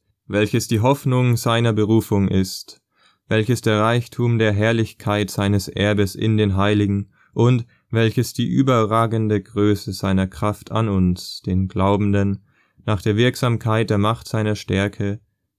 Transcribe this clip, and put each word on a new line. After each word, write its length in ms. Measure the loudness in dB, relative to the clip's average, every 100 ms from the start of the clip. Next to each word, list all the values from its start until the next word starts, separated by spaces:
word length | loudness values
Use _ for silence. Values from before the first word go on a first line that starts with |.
| _ _ -6
welches 400 | -2 0 0 -2
die 120 | 0
Hoffnung 560 | 2 0 0 0 2 0
seiner 380 | 0 0 2
Berufung 560 | 2 2 2 2 0 2
ist, 520 | 0 -2 -8 -18 -20 _ _ _ _ -4
welches 300 | -2 0 -2
der 180 | 0 2
Reichtum 600 | 2 0 -4 -4 -2 2
der 120 | 2
Herrlichkeit 800 | 2 0 0 -2 -4 -4 -2 -2
seines 380 | -2 0 0 -2
Erbes 460 | -2 0 0 -2 -2
in 200 | 0 2
den 220 | 2 2
Heiligen 560 | 2 2 2 -2 -4 _ _
und 320 | 0 2 2 -2 _ -6
welches 440 | 0 0 0 -4
die 140 | -2 -2
überragende 920 | 0 2 2 2 2 0 0 0 -2
Größe 520 | -2 0 2 2 -2
seiner 340 | -6 0 0 0
Kraft 440 | -2 -4 -4 -6
an 160 | -4 0
uns, 520 | 2 2 0 -6 -12
den 280 | -4 -2 -2
Glaubenden, 720 | -2 0 2 2 0 0 -4 _ _ _ _ -4
nach 160 | -2
der 140 | 0 2
Wirksamkeit 760 | 0 0 -2 -2 -2 -2 0
der 100 | 0
Macht 280 | 0 -2 -6
seiner 280 | -4 -4 -4
Stärke, 640 | -4 -2 -2 -4 -6 -6 _ _ _